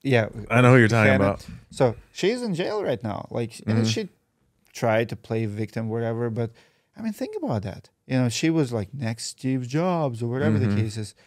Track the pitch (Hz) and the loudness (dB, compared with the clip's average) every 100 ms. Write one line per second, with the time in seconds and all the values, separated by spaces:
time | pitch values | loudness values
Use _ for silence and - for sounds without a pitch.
0 | 135 123 107 - 101 117 123 127 110 113 | 0 2 2 -4 0 6 8 8 8 6
1 | 107 101 98 - - - - - 127 110 | 4 4 2 0 -8 -18 -10 0 0 0
2 | - - 185 247 240 165 185 415 170 127 | -10 -4 -2 0 -2 -4 -4 -4 -4 -4
3 | 110 - - 120 113 - - 110 110 113 | -6 -8 -6 -6 -6 -6 -2 0 0 -2
4 | 202 _ _ _ _ _ _ - 117 110 | -6 _ _ _ _ _ _ -4 0 2
5 | 117 110 - 113 110 104 107 117 113 113 | 0 -4 -6 -4 -4 -4 -6 -6 -6 -4
6 | 117 117 120 110 113 - _ _ _ - | -4 -4 -4 -4 -6 -8 _ _ _ -12
7 | 220 208 330 427 302 113 98 - - _ | -10 -8 -8 -6 -4 -4 -4 -10 -16 _
8 | - 131 123 113 160 160 135 117 98 135 | -4 -2 0 0 0 2 0 -2 -6 -6
9 | 113 117 - - 127 131 123 147 180 175 | -6 -6 -10 -8 -4 -4 -2 -2 0 0
10 | 143 113 117 127 147 107 104 104 110 107 | -2 -4 -4 0 2 2 2 0 -2 -4
11 | 104 - | -10 -12